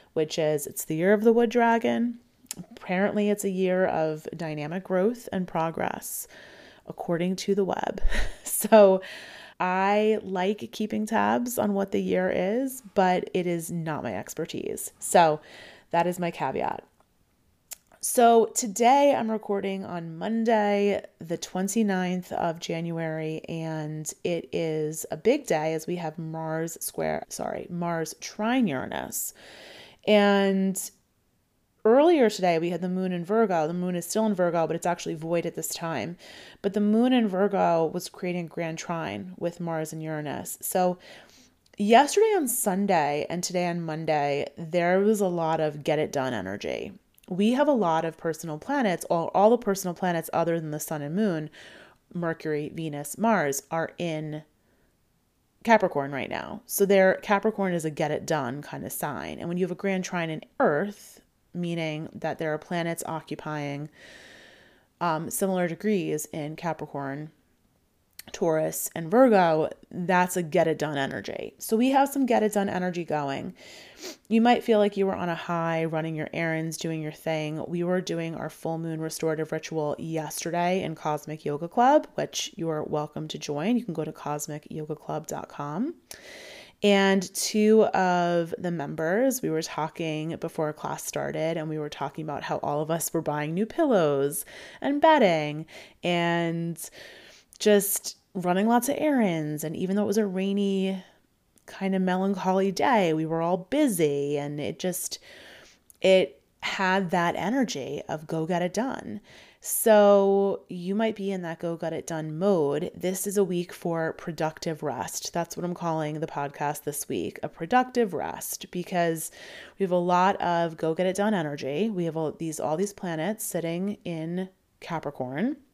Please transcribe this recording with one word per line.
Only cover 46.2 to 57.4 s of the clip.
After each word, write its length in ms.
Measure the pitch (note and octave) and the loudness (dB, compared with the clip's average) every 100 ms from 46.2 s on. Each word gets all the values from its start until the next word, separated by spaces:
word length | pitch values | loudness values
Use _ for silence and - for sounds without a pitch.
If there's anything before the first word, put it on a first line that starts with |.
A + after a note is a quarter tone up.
| C3 | -2
energy. 580 | A2+ F#2 G#2 D2+ A#1 B1 - _ _ - | -2 -6 -6 -6 -6 -8 -14 _ _ -6
We 220 | F3+ G#3+ | 0 2
have 180 | B3+ D4 | 4 4
a 40 | |
lot 300 | B3+ F3 D#3+ | 4 4 2
of 140 | E3 - | 0 -4
personal 400 | E3 D#3 E3 D3+ | -4 -4 -8 -8
planets, 480 | - C#4+ A3 E3+ - | -4 0 0 0 0
all, 260 | E3+ D#3 | -2 0
all 160 | - G#3+ | 4 6
the 80 | A#3 | 6
personal 360 | G#3 G3 F3+ | 2 -2 -4
planets 360 | E3 F#3 E3+ D#3 | -2 -2 -2 -2
other 260 | D#3+ E3 E3+ | 0 0 0
than 120 | D#3 | -2
the 80 | D3+ | -6
sun 220 | - D#3 | -6 -6
and 140 | C#3+ F#3 | -4 0
moon, 340 | G#3+ D#3+ D3+ - - - - _ _ | 0 0 -6 -12 -20 -20 -20 _ _
Mercury, 560 | F3 E3 D#3+ D#3 D3 D3+ | -6 -4 -4 -4 -4 -4
Venus, 440 | E3 D#3+ D3 D3 - | -6 -6 -6 -8 -2
Mars, 460 | A3+ G3+ C#3+ C3+ - | 2 2 2 -2 -4
are 200 | E3 D#3+ - | -4 -4 -4
in 460 | E3+ D#3 D#3 D3+ - _ _ _ _ _ _ _ _ _ _ _ | -4 -4 -6 -10 -12 _ _ _ _ _ _ _ _ _ _ _
Capricorn 480 | - A3 F3+ D3 C#3 | 4 4 4 0 -4
right 180 | C3+ - | -4 -6
now. 320 | - - - - | -6 -8 -12 -6
So 200 | - G3 | 0 4
there, 300 | G3 F#3+ - | 6 6 4
Capricorn 520 | - G3+ | 0 0